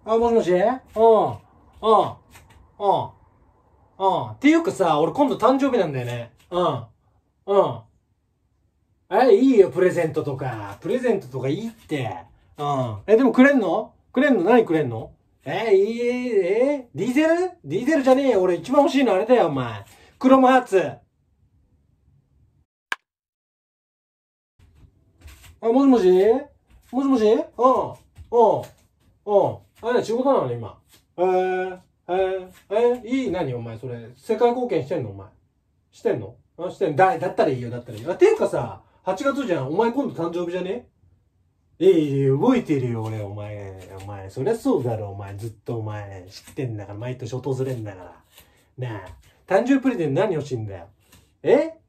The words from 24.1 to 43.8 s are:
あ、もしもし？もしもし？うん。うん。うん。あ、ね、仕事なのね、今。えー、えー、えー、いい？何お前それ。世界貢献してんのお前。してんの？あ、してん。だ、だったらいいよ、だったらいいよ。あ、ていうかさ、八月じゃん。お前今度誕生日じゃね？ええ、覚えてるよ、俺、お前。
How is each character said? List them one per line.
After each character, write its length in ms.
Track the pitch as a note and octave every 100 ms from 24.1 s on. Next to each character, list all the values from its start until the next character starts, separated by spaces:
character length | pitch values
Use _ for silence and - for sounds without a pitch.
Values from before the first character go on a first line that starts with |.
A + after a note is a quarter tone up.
| _ _ _ _ _ _ _ _ _ _ _ - - - _
あ、 40 | A3
も 160 | B3
し 40 | C#4
も 100 | A#3+
し？ 60 | F#3 F#3 G#3 B3+ D4 _ _ _ _
も 120 | B3
し 60 | C#4
も 100 | C4
し？ 60 |
う 80 | G#3+
ん。 40 | B3+
う 1200 | D#4+ - B3 B3 E3 - _ - - A#3 G#3+ D#3
ん。 20 | - _ _ _ _ _ -
う 220 | G3+ D3
ん。 100 | G#2+ _ _
あ、 100 | A3
ね、 100 | A#3+
仕 80 | -
事 200 | A#3 C4
な 80 | B3
の 80 | C3
ね、 60 |
今。 240 | A#2+ G#2+ - _ _ _ -
え 60 |
ー、 560 | F#3 F#3 F#3 F#3 F#3 F#3 _ _ -
え 40 |
ー、 380 | F3+ F#3+ F#3+ F#3 - _
え 320 | G3+ A#3+ A#3+
ー、 40 | A3
い 200 | C4 B3
い？ 20 |
何 240 | F3 D3
お 60 | A#2+
前 180 | A2+ A2
そ 100 | C3
れ。 220 | A#2+ A2+ -
世 200 | - A3
界 140 | A#3+
貢 180 | A#3+ A#3+
献 160 | E3+
し 40 | C3+
て 100 | F3
ん 60 |
の 60 | A2
お 40 |
前。 140 | G2 F#2+ _ _ _ _ _ _
し 120 | _
て 120 | A3+
ん 60 | D#3
の？ 160 | G#2+ - _ -
あ、 120 | F3+
し 80 | -
て 120 | F3+
ん。 60 | D3
だ、 220 | F#3+ -
だ 100 | C#3
っ 60 |
た 100 | -
ら 60 | G#3+
い 80 | B2+
い 40 |
よ、 80 | A#2+
だ 80 | A#2+
っ 60 |
た 80 | -
ら 60 | G#2+
い 20 |
い 40 |
よ。 80 | C3
あ、 20 |
て 120 | F#3+ F#4
い 60 |
う 40 | -
か 120 | F#3+
さ、 340 | D#3 C3+ - _ _
八 220 | - F#3+
月 220 | C#4 C4 B3
じ 80 |
ゃ 80 | E3
ん。 60 | C3
お 40 |
前 200 | E3+ A3+
今 200 | B3 A#3
度 20 |
誕 160 | - E3+
生 140 | E3+
日 80 | E3+
じ 60 | F3+
ゃ 40 |
ね？ 260 | F3+ A#3+ - _ _ _ _ _ _ _ _ _
え 480 | F3+ E3+ D3+ C#3 C#3
え、 40 |
覚 280 | C3+ A3 A#3+
え 40 |
て 160 | - C#3+
る 120 | B2
よ、 140 | A#2
俺、 180 | A2 G#2+
お 80 | G2+
前。 680 | G#2 G#2 G#2 G2 F#2+